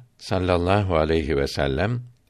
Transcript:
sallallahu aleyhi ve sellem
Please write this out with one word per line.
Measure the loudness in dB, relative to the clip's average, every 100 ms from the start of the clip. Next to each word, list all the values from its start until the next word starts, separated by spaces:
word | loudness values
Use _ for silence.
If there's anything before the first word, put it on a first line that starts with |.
| -18 -16
sallallahu | -4 -2 2 2 2 2 2 2
aleyhi | 2 0 0 -2
ve | -2
sellem | -2 -2 0 -2 -4 -10 _ _